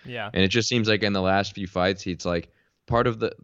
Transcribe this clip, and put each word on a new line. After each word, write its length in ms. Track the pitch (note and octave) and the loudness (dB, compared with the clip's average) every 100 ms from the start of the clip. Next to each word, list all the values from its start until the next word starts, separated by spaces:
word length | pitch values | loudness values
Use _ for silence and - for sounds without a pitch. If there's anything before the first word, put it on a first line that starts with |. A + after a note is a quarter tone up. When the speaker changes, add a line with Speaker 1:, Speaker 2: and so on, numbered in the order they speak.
| B2+ | -12
Speaker 1:
Yeah. 240 | A#2+ G#2 | -10 -4
Speaker 2:
And 100 | F#2+ | 0
it 40 | F#2+ | 2
just 200 | A#2 G#2+ | 2 0
seems 180 | A#2+ A2 | 0 2
like 160 | G#2+ | 2
in 80 | G#2 | 2
the 80 | G2 | 2
last 320 | F#2 F#2+ F#2+ | 2 2 0
few 140 | - F#2 | -6 -6
fights, 340 | F#2 F#2 F#2 | 0 0 0
he's, 240 | F#2 E2+ F2 | -4 -6 -2
like, 240 | F2 - _ _ _ - | -2 -4 _ _ _ -2
part 200 | A#2 B2 | 2 2
of 120 | A2+ | 0
the, 140 | A2+ - | -4 -6